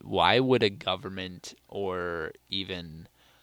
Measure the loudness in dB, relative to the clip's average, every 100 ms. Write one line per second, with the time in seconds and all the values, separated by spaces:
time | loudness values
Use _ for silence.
0 | -2 4 6 6 6 4 4 0 -4 -4
1 | -4 -10 -10 -12 -16 -18 -12 -6 -4 -4
2 | -4 -6 -8 -12 -8 -6 -6 -8 -10 -14
3 | -18 _ _ _